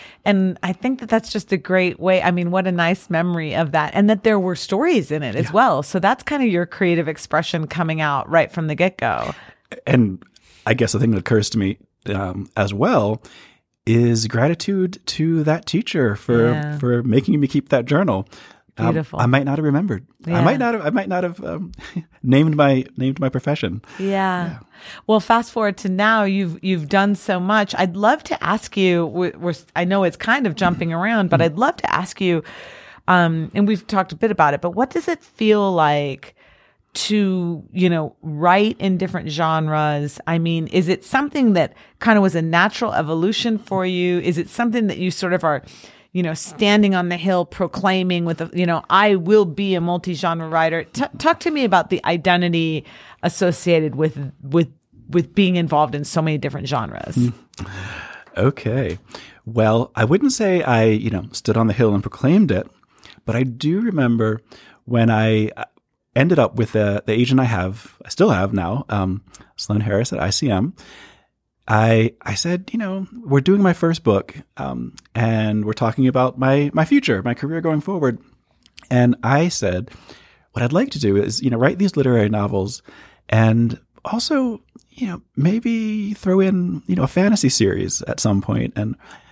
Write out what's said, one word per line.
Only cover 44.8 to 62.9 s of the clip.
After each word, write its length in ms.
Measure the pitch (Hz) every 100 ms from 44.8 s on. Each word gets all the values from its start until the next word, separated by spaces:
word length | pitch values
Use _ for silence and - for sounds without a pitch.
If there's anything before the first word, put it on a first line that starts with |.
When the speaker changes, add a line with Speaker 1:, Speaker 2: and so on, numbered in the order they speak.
| 208
Speaker 1:
that 100 | 160
you 140 | 180
sort 220 | - 185
of 100 | 180
are 180 | 160 143 - - - - _
you 100 | 180
know, 100 | 170
standing 600 | 160 - 147 202 208 202 185
on 140 | 175
the 80 | 175
hill 260 | 180 180
proclaiming 800 | 175 - 180 - 190 190 185 175
with, 160 | 170 165
a, 100 | 165
you 120 | 175 175
know, 180 | 165 -
"I 260 | 196 208 196
will 300 | 170 214 185
be 300 | 147 196 180
a 60 |
multi-genre 640 | 170 175 185 151 185 170 160
writer." 380 | 160 160 165 -
T-, 180 | 226 277 -
talk 240 | 311 330
to 100 | 349
me 140 | 294 240
about 240 | 180 165
the 100 | 185 -
identity 800 | 170 180 175 175 170 160 156 - - - -
associated 720 | 180 - 180 156 175 165 156 127
with, 360 | 160 143 139 -
with, 300 | 135 165 156 - _ _ -
with 260 | 175 170 -
being 220 | 190 175
involved 380 | 165 151 151 147
in 100 | 147
so 160 | 165
many 160 | 160 151
different 300 | 147 139 131
genres. 480 | 135 107 - - -
Speaker 2:
Hmm. 140 | 123 - _ - 92 95 92 - - - - -
Okay. 640 | 120 - 110 127 101 85 - - - - -
Well, 460 | 113 110 113 - -
I 100 | 113
wouldn't 280 | 190 277
say 300 | 254 202 180
I, 220 | 139 117 110
you 240 | 107 110
know, 160 | 98 107
stood 260 | - - 110
on 100 | 113
the 60 |
hill 200 | 101 113
and 80 | 101
proclaimed 500 | - - 131 190 170
it, 160 | 98 - _ _